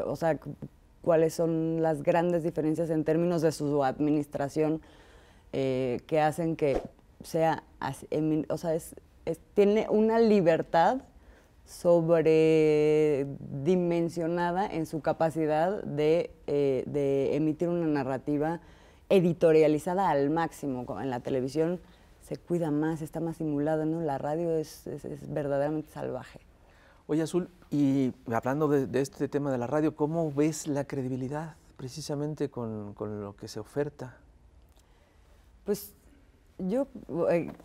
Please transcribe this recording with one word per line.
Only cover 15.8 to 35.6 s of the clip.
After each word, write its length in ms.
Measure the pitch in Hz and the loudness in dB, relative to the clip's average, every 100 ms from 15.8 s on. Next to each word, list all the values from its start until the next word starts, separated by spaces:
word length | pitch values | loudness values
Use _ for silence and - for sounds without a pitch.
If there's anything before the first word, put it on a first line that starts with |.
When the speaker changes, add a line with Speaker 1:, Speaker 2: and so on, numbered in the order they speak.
Speaker 1:
de, 460 | - 143 151 165 - - - | -6 0 2 2 0 -8 -4
eh, 380 | 143 139 131 - | 0 2 0 -2
de 500 | 143 139 139 135 147 | -2 0 0 0 0
emitir 320 | 156 151 170 | 0 0 -2
una 180 | 175 160 | 0 0
narrativa 720 | 147 131 131 147 147 156 170 - - - - - | 0 -2 -4 -2 -2 -2 -4 -10 -20 -20 -12 2
editorializada 1040 | 196 175 143 170 156 156 151 185 180 185 | 4 4 4 6 6 6 4 0 0 2
al 200 | 143 143 | 2 2
máximo. 560 | 160 165 - 143 127 120 | 0 -2 -6 -8 -6 -8
Co-, 140 | 104 | -8
en 100 | 131 | -6
la 120 | 123 | -6
televisión 580 | 131 135 131 143 160 180 - - - - | -4 -4 -2 0 0 -2 -8 -20 -20 -20
se 140 | - 147 | -14 -12
cuida 340 | - 175 160 | -4 -2 0
más, 320 | 147 156 160 | -2 -2 -4
está 200 | 160 160 | -8 -6
más 160 | 165 160 | -6 -6
simulada, 480 | 160 143 147 156 156 | -4 -2 0 0 -2
¿no? 160 | 165 | -2
La 160 | 160 135 | -4 -4
radio 400 | 143 160 170 160 | -4 -4 -2 -2
es, 300 | 151 - - | -4 -10 -14
es, 180 | 143 - | -12 -12
es 260 | 147 143 | -12 -8
verdaderamente 580 | 147 143 139 147 156 147 | -6 -2 -2 -2 -4 -8
salvaje. 500 | 147 131 127 120 - - - _ - - _ - | -10 -8 -10 -12 -20 -20 -20 _ -20 -20 _ -4
Speaker 2:
Oye, 140 | 151 | -2
Azul, 260 | 156 175 180 - - | 0 -2 -4 -12 -6
y 400 | 147 139 139 131 - - | 0 2 2 0 -2 -4
hablando 380 | 113 123 143 151 | -2 0 0 2
de, 180 | 143 131 | 2 0
de 140 | 127 | -2
este 300 | 139 - 143 | -2 -4 -4
tema 200 | 147 143 | -4 -2
de 80 | 131 | -4
la 100 | 120 | -2
radio, 280 | 151 156 151 | 0 0 0
¿cómo 380 | 147 165 160 | -2 -2 -2
ves 340 | 139 156 156 160 | 0 0 -2 -4
la 160 | 143 | -4
credibilidad 720 | 135 139 127 127 127 147 160 - _ - | -4 -6 -6 -6 -6 -8 -10 -16 _ -16
precisamente 720 | 131 151 147 143 147 147 139 | -14 -10 -8 -6 -6 -4 -6
con, 440 | - 113 107 101 | -6 -8 -8 -10
con 280 | 101 107 104 | -8 -8 -8
lo 160 | 101 - | -10 -12
que 100 | 113 | -14
se 140 | 110 | -14
oferta? 560 | - 147 147 - 127 - - _ _ - - _ _ _ _ _ _ _ - - | -8 -6 -6 -6 -16 -18 -20 _ _ -20 -20 _ _ _ _ _ _ _ -20 -12